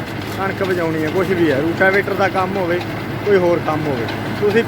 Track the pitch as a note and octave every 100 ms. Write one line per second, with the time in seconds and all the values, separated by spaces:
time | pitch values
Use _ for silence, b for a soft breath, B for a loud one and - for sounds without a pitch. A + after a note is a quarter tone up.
0 | - - - - F#3+ F#3 F#3+ F3 E3 D#3+
1 | D#3 F3 F3 F3+ E3 C3+ D#3+ E3 F#3+ G3
2 | F#3+ G3 F#3+ F#3+ F#3 G3 E3+ F3 - -
3 | - - G#3 G3 F3 E3 D#3 D3+ D3+ B2+
4 | G#2 G#2 - - G3+ G#3+